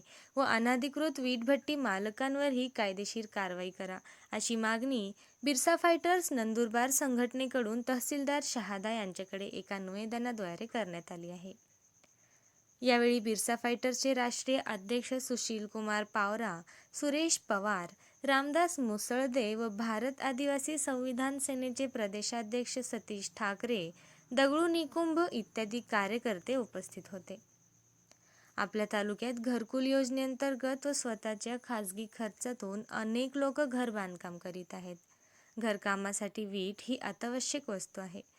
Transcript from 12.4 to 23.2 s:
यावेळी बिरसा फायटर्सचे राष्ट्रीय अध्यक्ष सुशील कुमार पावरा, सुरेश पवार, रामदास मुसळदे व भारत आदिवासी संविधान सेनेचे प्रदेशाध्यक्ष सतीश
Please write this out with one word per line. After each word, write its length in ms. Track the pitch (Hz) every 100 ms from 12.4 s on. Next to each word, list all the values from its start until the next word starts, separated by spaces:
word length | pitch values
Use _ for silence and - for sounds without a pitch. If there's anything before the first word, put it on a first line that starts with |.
| _ _ _ -
यावेळी 360 | 247 240 240 240
बिरसा 340 | 220 214 - 233
फायटर्सचे 580 | 240 240 254 254 269
राष्ट्रीय 440 | 262 247 - - 262 -
अध्यक्ष 460 | 214 196 240 240
सुशील 520 | 254 247 240 - 220 208
कुमार 380 | 226 214 208 214
पावरा, 460 | 220 202 220 226 170 175 - -
सुरेश 440 | - 294 285 330 - -
पवार, 380 | 202 202 196 175 - - _ 269
रामदास 520 | 269 277 294 349 311
मुसळदे 760 | 240 214 - 247 269 254 214
व 140 | 220 233
भारत 520 | 202 226 220 247 269
आदिवासी 580 | 269 254 285 277 277 302
संविधान 600 | - 254 254 247 262 277
सेनेचे 480 | 269 262 254 240 269
प्रदेशाध्यक्ष 920 | 247 208 208 208 233 220 240 240 -
सतीश 520 | 247 226 - 208